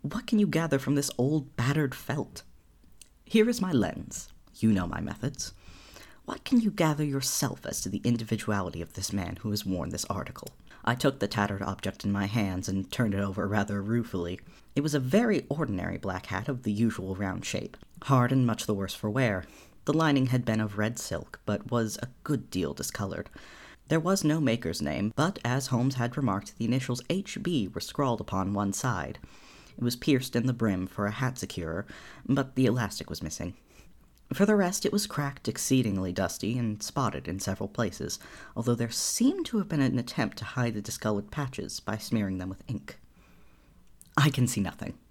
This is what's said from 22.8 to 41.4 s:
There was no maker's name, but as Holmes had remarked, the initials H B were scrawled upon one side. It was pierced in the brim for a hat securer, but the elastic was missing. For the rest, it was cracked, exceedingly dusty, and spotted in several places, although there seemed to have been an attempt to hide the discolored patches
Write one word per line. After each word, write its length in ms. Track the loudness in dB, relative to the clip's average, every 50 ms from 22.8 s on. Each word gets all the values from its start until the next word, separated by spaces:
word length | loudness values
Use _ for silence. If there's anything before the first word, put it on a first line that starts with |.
| -6 -8 -4 -4 -4 -4 -4 -6 -8 -10 -12 -18 -20 -18 -20 -20 -20 -20 -20 -20 _ 0
There 120 | 0 2
was 240 | 4 2 2 4 4
no 160 | 2 2 4
maker's 420 | 2 2 2 2 0 -4 -4 -2
name, 300 | -2 -2 -2 0 -2 -2 2
but 240 | 2 0 0 0 -2 -2
as 240 | 0 0 0 0 0
Holmes 260 | 2 2 2 2 2
had 220 | 0 -2 0 0
remarked, 420 | 0 0 2 0 0 -2 -6 -6 -4
the 60 | 0
initials 380 | 0 0 0 0 -2 -4 -6 -2 -4
H 300 | -4 -4 -4 -6 -8 -4
B 280 | -2 0 0 2 0 0
were 120 | -4 -8
scrawled 400 | -8 -6 -2 0 0 0 0 0
upon 320 | -2 -2 -2 0 0 0
one 200 | 0 0 0 0
side. 480 | 0 0 0 0 0 0 -4 -6 -8 -12 -14 -18 -18 -20 -20 -20 -20 -20 -20 -20 -6 -2
It 60 | 0
was 100 | 0 0
pierced 400 | 0 2 4 4 4 4 0 -2
in 120 | 0 0
the 60 | 0
brim 360 | 0 2 2 2 2 2 0 -4
for 180 | -4 -2 -2
a 60 | -2
hat 260 | 0 -2 -2 -2 -2 -4
securer, 480 | -8 -8 -6 -6 -6 -4 -4 -4 -6 -8 -12 -18 -18 -18 -18 -14 -2 0
but 280 | 2 2 2 0 0
the 100 | 2 4
elastic 420 | 4 4 2 0 -2 -4 -6 -8 -8
was 140 | -8 -6
missing. 320 | -6 -8 -6 -6 -6 -8 -8 -10 -20 _ -20 -20 -20 -20 -20 -20 -20 _ _ _ -10 -8
For 120 | 0 2 4
the 120 | 4 6
rest, 280 | 4 4 2 0 0 -2
it 80 | 0
was 140 | 0 0 -2
cracked, 400 | 0 -2 -2 -2 -2 -4 -4 -4
exceedingly 640 | -4 -4 -2 0 4 4 4 4 4 2 0 0 -2
dusty, 460 | 0 0 0 0 0 -2 -2 -2 0 0
and 240 | 0 -2 -2 -4
spotted 460 | -6 -4 -2 0 0 0 0 -2 -6 -4
in 100 | -4 -4
several 300 | -2 -4 -2 -2 -4 -6
places, 500 | -2 0 -2 -2 -2 -4 -6 -6 -6 -8 -10 -16 -18 -18 -18 -12 -6
although 180 | -2 2 2 2
there 160 | 2 0 -2
seemed 560 | -2 -2 -2 -2 0 4 4 4 4 2 -4
to 120 | -2 -2 -2
have 100 | -2 0
been 120 | 2 2
an 200 | 2 4 2 0
attempt 380 | -2 -2 -2 -2 -2 -2 -2 -8
to 60 | -10
hide 300 | -6 -2 0 0 0 0
the 80 | -2
discolored 480 | -6 -6 -8 -2 0 0 0 0 -2 -4
patches 480 | -6 -4